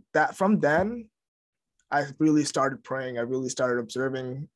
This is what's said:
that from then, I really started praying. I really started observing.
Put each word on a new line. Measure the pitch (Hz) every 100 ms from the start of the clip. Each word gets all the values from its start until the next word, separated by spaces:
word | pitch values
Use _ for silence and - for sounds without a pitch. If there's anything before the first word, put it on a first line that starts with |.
| -
that | 151 156 -
from | 190 202
then, | 147 156 202 240 226 _ _ _ _ _ _ _ -
I | 143 143 135
really | 156 151 143
started | 151 135 131 -
praying. | 131 127 120
I |
really | 120 131 131
started | - 127 120
observing. | 110 123 135 131 127 131 147